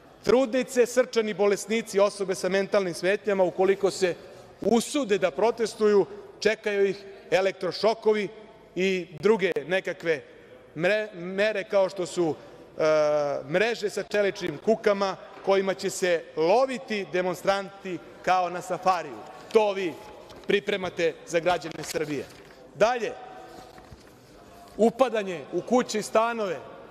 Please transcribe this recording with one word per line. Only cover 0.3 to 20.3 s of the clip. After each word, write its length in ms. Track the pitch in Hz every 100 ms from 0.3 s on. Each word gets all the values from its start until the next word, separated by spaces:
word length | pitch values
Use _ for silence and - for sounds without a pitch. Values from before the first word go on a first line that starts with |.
| 247 262 254 - 247 220
srčani 480 | 254 247 233 214
bolesnici, 680 | 185 202 190 - 226 220 196
osobe 340 | 202 - 185
sa 140 | 185 185
mentalnim 460 | 190 196 208 185
smetnjama, 500 | 156 175 208 214 196
ukoliko 460 | 180 - 190 196 190
se 240 | - 180 - - - - -
usude 580 | 196 233 - 294 220 196
da 120 | 175
protestuju, 760 | 180 220 233 214 - 214 202 165 - - -
čekaju 460 | 208 220 214 202 196
ih 180 | 180 - - -
elektrošokovi 1000 | 175 196 180 180 - 214 220 214 214 202 - - - - 175
i 300 | 190 185 165 147
druge 340 | 202 220 185 151 139
nekakve 560 | 185 185 170 165 147 - - - - - 151
mre-, 320 | 175 214 214
mere 500 | 175 180 190 214 202
kao 240 | 185 202 185
što 180 | 180 175
su, 280 | 180 165
e, 480 | 135 - - - - 156 156 151 151 143 135 135
mreže 400 | 180 226 214 196
sa 120 | 202
čeličnim 560 | 185 208 196 - 180 143
kukama 520 | 208 - 208 196 196 175 - -
kojima 300 | 190 196 190
će 160 | 185 190
se 340 | - 180 165 - 156
loviti 720 | 160 226 269 240 - 208 156
demonstranti 880 | 175 180 165 180 196 190 - 190 165 - -
kao 260 | 180 185 175
na 120 | 175
safariju. 560 | 170 170 185 175 151 110 - - -
To 200 | 220 208
vi 200 | 190 180 123 - - -